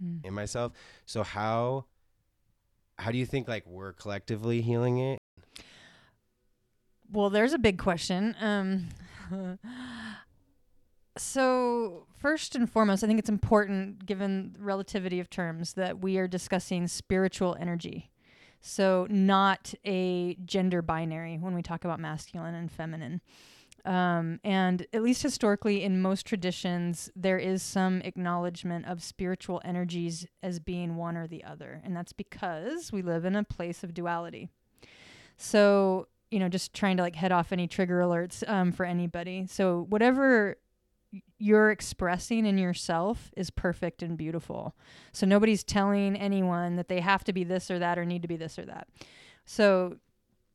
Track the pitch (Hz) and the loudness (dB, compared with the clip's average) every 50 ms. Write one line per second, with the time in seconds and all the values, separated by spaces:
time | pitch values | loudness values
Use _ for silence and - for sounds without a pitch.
0 | 185 175 170 165 147 95 98 104 104 104 - 120 120 120 - - - - - - | -10 -8 -8 -8 -8 -8 -8 -6 -6 -6 -4 -4 -4 -4 -6 -12 -20 -20 -20 -20
1 | _ - - 117 101 - - 101 107 110 113 117 120 123 131 135 127 - _ _ | _ -8 -6 -6 -4 -4 -4 -4 -2 0 0 0 0 0 -2 -4 -6 -10 _ _
2 | _ _ _ _ _ _ _ _ _ _ _ _ _ _ _ _ _ _ _ - | _ _ _ _ _ _ _ _ _ _ _ _ _ _ _ _ _ _ _ -8
3 | 92 113 117 127 127 113 - 135 113 120 110 104 - 87 90 92 95 98 90 - | -6 -4 -2 -2 -2 -2 -2 -4 -4 -4 -6 -8 -8 -12 -14 -12 -12 -12 -14 -12
4 | - 107 101 98 - - 113 104 110 120 117 117 113 117 120 117 123 123 123 123 | -8 -8 -6 -6 -6 -6 -6 -4 -2 0 0 0 0 0 0 2 2 2 0 0
5 | 131 135 135 - - _ _ - - _ _ - - - - - - - - - | 0 -2 -4 -6 -10 _ _ -20 -20 _ _ -20 -20 -20 -20 -20 -20 -20 -20 -20
6 | _ _ _ _ _ _ _ _ _ _ _ _ _ _ _ _ _ _ _ _ | _ _ _ _ _ _ _ _ _ _ _ _ _ _ _ _ _ _ _ _
7 | _ - 202 214 202 202 196 208 220 262 311 285 226 220 185 175 - 196 170 160 | _ -6 0 2 2 4 4 4 4 4 4 4 4 2 2 2 0 -2 -2 0
8 | - - 185 180 202 226 - - 226 214 208 202 190 190 190 190 170 165 - - | -2 -2 0 0 0 -2 -2 -2 -2 0 0 0 0 0 0 -2 -2 -6 -10 -14
9 | 180 - - - - - 185 190 190 180 185 196 - 226 247 254 254 247 240 226 | -18 -18 -18 -16 -12 -10 -8 -8 -8 -8 -10 -10 -12 -14 -14 -12 -12 -12 -12 -12
10 | 220 220 208 - - _ _ _ _ _ _ _ _ _ _ _ _ _ _ _ | -12 -12 -12 -14 -18 _ _ _ _ _ _ _ _ _ _ _ _ _ _ _
11 | _ _ _ - - - - 269 262 262 254 254 247 240 240 240 226 202 170 165 | _ _ _ -10 -10 -4 0 2 4 4 4 4 2 2 2 0 -2 -2 -6 -10
12 | - _ - - - 285 311 311 - - - 262 240 - - 226 220 208 196 190 | -16 _ -10 -2 0 0 0 0 -2 -4 0 0 0 2 4 4 6 6 4 4
13 | 226 214 220 220 - - 208 196 - - 220 208 208 196 196 190 190 196 202 196 | 4 4 2 2 2 2 0 0 4 6 6 6 6 4 0 -2 -4 -4 -8 -10
14 | 190 185 202 190 202 196 196 190 190 - - - 202 202 196 196 190 - - 202 | -8 -6 -4 -4 -2 -2 -2 -2 -4 -6 -10 -8 -4 -4 -4 -4 -4 -4 -4 -4
15 | 180 185 180 180 175 - - - 180 165 165 165 170 - - 190 185 180 - 190 | -4 -2 -4 -4 -6 -6 -6 -4 -4 -4 -4 -6 -8 -6 -4 -4 -2 -2 -2 -2
16 | 185 190 190 190 185 180 185 180 - - 190 180 - - 185 175 175 175 - - | -2 0 0 2 0 0 -2 -4 -2 -2 -2 -2 -2 -2 -2 -2 -2 -2 -4 -8
17 | - - 190 185 190 185 - - 190 180 175 - 170 175 175 170 165 - - - | -4 0 2 2 2 2 2 0 0 0 0 -2 -4 -6 -4 -6 -6 -8 -10 -12
18 | - - _ _ _ _ _ _ - - _ _ - - - - 196 190 185 185 | -14 -14 _ _ _ _ _ _ -20 -20 _ _ -16 -6 0 2 4 6 6 4
19 | 180 - 208 196 190 196 196 190 196 196 190 - - - - - - 202 190 185 | 4 2 4 4 6 6 6 6 6 4 4 2 -2 -10 -16 -8 -6 -2 -2 0
20 | 185 185 180 180 175 175 175 185 180 165 - 196 185 185 180 175 165 165 160 160 | 0 0 0 0 -2 -2 -4 -6 -6 -2 0 2 2 4 2 2 0 0 -2 -2
21 | 165 165 160 160 165 165 165 160 170 190 180 175 170 - 170 160 - 175 160 156 | -2 -4 -6 -6 -8 -8 -8 -6 -6 -4 -4 -4 -4 -6 -6 -6 -4 -4 -4 -4
22 | 165 156 156 151 - - - 175 165 165 170 165 170 160 - - 160 160 160 160 | -6 -6 -8 -8 -10 -10 -12 -10 -8 -8 -8 -8 -8 -8 -8 -8 -8 -8 -8 -8
23 | 156 - 170 180 - _ - - - - - - _ _ - - - - 185 180 | -8 -8 -8 -8 -10 _ -20 -20 -20 -20 -20 -20 _ _ -20 -10 -6 -2 0 2
24 | 180 180 175 170 165 165 165 - - 214 190 190 185 185 180 175 170 - - 220 | 2 2 2 2 0 -2 -4 -4 -2 0 2 2 4 4 2 0 -2 -4 -2 0
25 | 226 240 254 - - 285 - - 247 208 202 202 - 214 202 196 196 202 185 185 | 2 2 2 2 0 -2 0 2 2 4 4 2 2 0 0 2 2 2 2 2
26 | 190 190 190 190 - - 226 190 170 180 175 - - 180 175 175 175 175 170 - | 2 2 0 -2 -2 -4 -4 -2 -2 -4 -4 -2 -4 -2 -2 -2 -2 -2 -4 -6
27 | - - - 190 180 190 185 180 143 185 190 185 - - - 196 190 185 185 185 | -8 -12 -8 -2 0 0 0 2 0 0 -2 -2 -4 -2 0 2 2 2 2 0
28 | - 180 - 185 180 175 175 175 175 175 175 170 - 180 170 170 - - 180 170 | -2 -4 -6 -4 -2 -2 -2 -2 -2 -4 -6 -6 -6 -6 -6 -6 -6 -8 -10 -10
29 | - - - - 190 180 185 - - - 180 175 - 180 175 175 180 175 170 175 | -10 -12 -8 -6 -4 -4 -4 -4 -6 -6 -8 -6 -6 -4 -4 -2 -2 -2 -2 -4
30 | 170 170 165 165 175 - _ _ - 185 175 170 156 - 180 175 175 170 165 165 | -4 -4 -4 -6 -10 -14 _ _ -8 -8 -6 -6 -6 -6 -6 -6 -4 -6 -6 -6
31 | 170 170 170 170 165 160 170 151 - - 151 156 147 127 127 156 - 190 180 170 | -6 -6 -6 -6 -8 -10 -12 -14 -14 -16 -16 -16 -16 -16 -16 -12 -10 -8 -8 -8
32 | 175 - - - 202 - - - - 180 165 156 175 240 311 349 330 - 226 196 | -8 -10 -12 -12 -12 -12 -10 -8 -6 -6 -6 -6 -6 -6 -6 -8 -8 -6 -6 -4
33 | 180 170 170 170 165 185 196 208 208 - - - 175 175 170 - - 170 170 175 | -2 -2 -2 -2 0 0 0 0 -2 -2 -6 -6 -6 -8 -8 -8 -10 -10 -8 -6
34 | 175 170 170 170 170 170 - - - 170 - _ _ _ _ _ - - - - | -4 -4 -4 -4 -6 -8 -12 -14 -14 -16 -16 _ _ _ _ _ -20 -20 -20 -20
35 | - - - - - - _ - - - - 208 208 202 202 202 196 190 185 185 | -20 -20 -20 -20 -20 -20 _ -16 -4 4 6 8 8 8 8 6 6 4 2 0
36 | - - _ _ _ _ 226 196 185 175 180 185 - - - - 214 196 185 180 | -4 -8 _ _ _ _ -2 0 0 0 0 -2 -4 -6 -4 -2 0 2 2 2
37 | 180 175 170 156 185 185 180 175 165 - 196 180 175 170 - - 185 175 180 175 | 2 0 -2 -2 0 2 4 2 2 2 0 -2 -2 -2 0 0 0 2 2 2
38 | 175 175 170 170 175 180 - - - - 214 190 180 180 175 - 185 175 175 175 | 4 4 2 0 -2 -4 -6 -8 -4 -2 2 2 2 2 2 0 -2 -2 0 -2
39 | 175 170 - 175 170 180 185 190 185 185 - - 196 185 175 175 175 180 208 214 | -2 -2 -4 -6 -6 -6 -6 -8 -8 -6 -2 2 2 2 2 2 0 -2 2 4
40 | 233 247 262 269 277 269 254 220 208 196 - - _ _ _ _ _ _ _ _ | 4 4 4 6 6 6 6 6 4 2 -2 -8 _ _ _ _ _ _ _ _
41 | _ _ - 190 - _ _ - 214 208 214 214 214 214 214 - - - - - | _ _ -20 -20 -20 _ _ -2 4 6 8 8 8 6 4 2 -4 -8 -6 -2
42 | 185 175 180 175 - - 233 226 220 208 196 190 185 180 175 - - - 170 165 | -2 0 0 -2 -2 -2 0 2 2 4 4 2 2 2 0 -2 -2 -2 0 0
43 | 175 202 233 - - - - - 185 - - - - 180 170 - 185 170 - - | 0 0 -2 -4 -8 -10 -8 -8 -8 -6 -4 -2 -2 -2 -2 -2 -4 -6 -6 -6
44 | 175 165 170 160 156 156 160 165 - - - - - - - _ _ - - - | -6 -6 -6 -4 -4 -4 -6 -6 -6 -8 -8 -8 -10 -10 -12 _ _ -20 -20 -20
45 | - - - - 202 190 202 202 214 220 208 190 - - - 208 196 202 202 202 | -20 -16 -2 2 6 6 8 8 8 8 6 4 2 0 0 2 4 4 4 4
46 | 196 196 196 202 202 196 196 196 185 180 175 175 175 175 175 175 175 - 185 180 | 2 2 0 0 0 0 2 2 2 2 2 0 0 0 -2 -2 -2 -2 -2 0
47 | 170 196 196 190 - - 185 190 180 170 185 185 - - 185 175 175 175 175 175 | 2 2 2 2 2 0 -2 -2 -2 0 -2 -2 -2 -2 -2 0 0 0 0 0
48 | 175 175 175 175 170 165 170 160 160 156 - - - - - - - - _ - | -2 -2 -2 -4 -4 -4 -6 -6 -6 -8 -10 -10 -12 -12 -12 -14 -16 -16 _ -20
49 | - - - - - - - _ _ - - - 214 202 190 185 185 180 - - | -20 -20 -20 -20 -20 -20 -20 _ _ -6 2 4 6 6 8 6 4 0 -4 -10
50 | _ _ _ _ _ _ _ _ _ _ | _ _ _ _ _ _ _ _ _ _